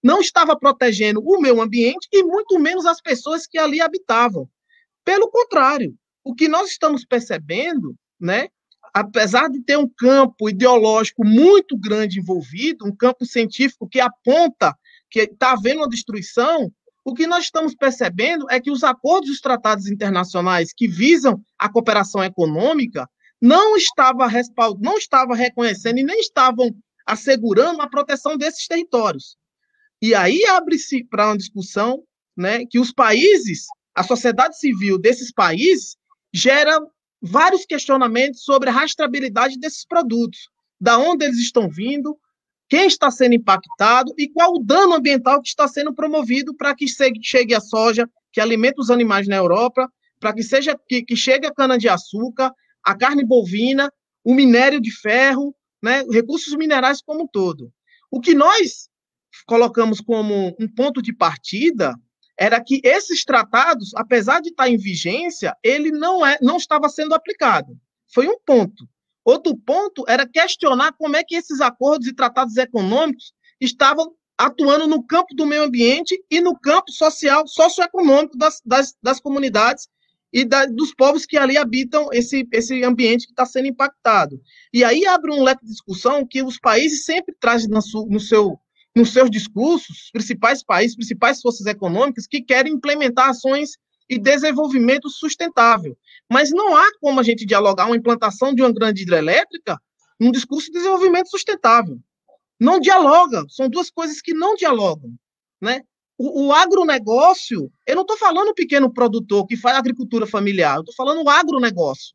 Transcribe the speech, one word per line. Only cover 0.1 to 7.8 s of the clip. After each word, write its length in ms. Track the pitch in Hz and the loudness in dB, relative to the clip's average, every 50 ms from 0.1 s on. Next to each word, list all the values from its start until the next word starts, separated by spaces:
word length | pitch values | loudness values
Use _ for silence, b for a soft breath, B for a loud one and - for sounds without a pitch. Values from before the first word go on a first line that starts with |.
| 320 403 | 2 2
estavam 380 | 349 - - 359 330 311 302 - | 0 0 0 0 2 2 0 2
protegendo 600 | - 277 269 _ 262 247 208 190 214 214 214 214 | 2 0 2 _ 0 -2 0 0 0 0 0 -2
o 200 | 233 302 392 381 | 2 2 2 2
meio 200 | 294 269 240 226 | 4 2 2 2
ambiente 480 | 226 226 202 240 226 240 285 370 - _ | 0 -2 0 0 0 0 0 -4 -10 _
e 140 | - 392 381 | 2 2 2
muito 340 | 330 349 415 427 427 392 349 | 2 -2 -2 0 0 2 2
menos 280 | 285 311 359 370 311 | 2 0 0 0 0
as 140 | 339 330 339 | 0 0 0
pessoas 460 | _ 330 269 240 - 294 320 330 330 | _ -4 -4 -4 -2 -6 -6 -6 -6
que 100 | - - | -6 -4
ali 240 | 320 311 302 285 320 | -2 -2 0 0 0
habitavam. 680 | 330 320 311 370 _ - 226 226 240 240 196 160 131 - _ _ _ _ _ _ _ _ _ _ _ | -2 -2 -2 -8 _ -2 2 2 2 0 0 -6 -10 -12 _ _ _ _ _ _ _ _ _ _ _
Pelo 260 | - 381 392 440 453 | 0 0 0 0 0
contrário, 640 | - 466 494 - 427 311 269 262 294 285 226 151 - _ _ _ _ _ _ | 0 0 0 2 2 2 2 2 2 0 -6 -8 -8 _ _ _ _ _ _
o 100 | 269 240 | -14 -2
que 140 | 240 311 311 | -2 0 0
nós 220 | 302 339 403 370 | 2 0 -2 -4
estamos 340 | - - - 302 294 254 - | -6 -2 -2 -2 -2 -2 -4
percebendo, 920 | _ 254 240 240 - 240 160 156 147 165 208 277 339 339 262 | _ -4 -4 -2 -4 -10 -10 -8 -8 -6 -4 -4 -4 -4 -6